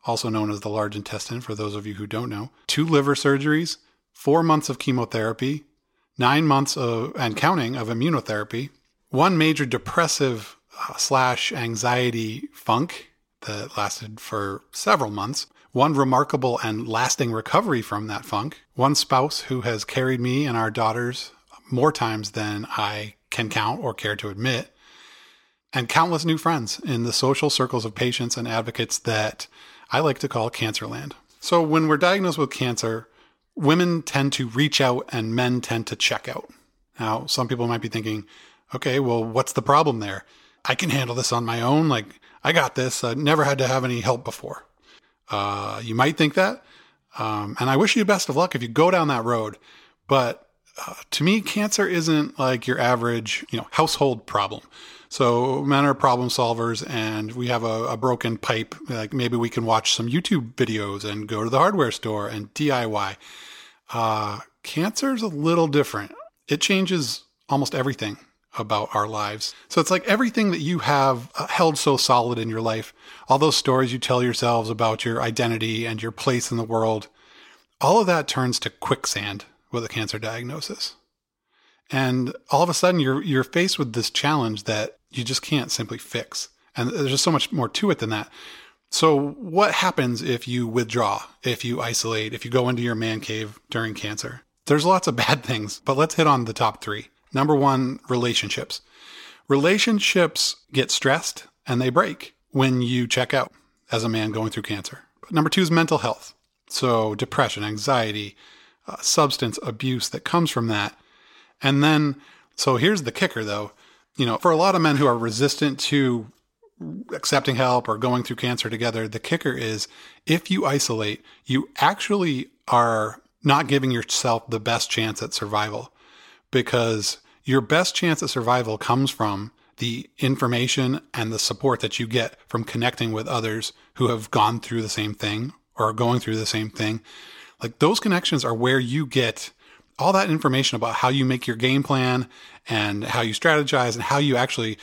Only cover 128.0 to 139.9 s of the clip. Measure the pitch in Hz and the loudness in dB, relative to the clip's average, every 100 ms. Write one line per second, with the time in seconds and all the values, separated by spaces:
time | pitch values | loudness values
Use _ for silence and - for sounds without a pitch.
128 | 175 156 147 131 117 123 113 110 - 123 | 0 0 -2 -2 2 2 0 -4 0 2
129 | 135 - 107 98 110 - _ - 117 117 | 2 0 -2 -2 -8 -14 _ -8 -6 -6
130 | - - 131 131 127 120 123 - 127 143 | -8 -2 0 2 0 0 0 0 0 -2
131 | - - 110 110 - 110 135 120 107 - | -6 -6 -4 -2 -4 -2 0 0 -2 -4
132 | 117 120 113 - _ 117 113 120 120 - | -2 -2 -2 -6 _ -6 -4 -2 -2 -2
133 | 113 110 110 120 110 110 - - _ - | -2 -4 -2 -2 -2 -4 -6 -12 _ -2
134 | 123 117 107 117 107 117 - 117 107 - | 0 0 0 2 2 2 -4 -4 -4 -4
135 | 107 104 104 107 127 - _ - 113 110 | -4 -4 -4 -4 -6 -10 _ -2 -2 2
136 | 120 120 - 110 107 110 107 - 110 113 | 2 2 0 -2 -2 -4 -4 -4 -4 -4
137 | - - - - - _ 117 - 151 226 | -8 -20 -20 -20 -20 _ -10 0 2 2
138 | 214 180 - 147 120 113 123 135 123 143 | 2 0 2 0 0 0 2 2 2 -2
139 | 139 131 113 - - - _ - _ | 0 0 0 -2 -12 -16 _ -20 _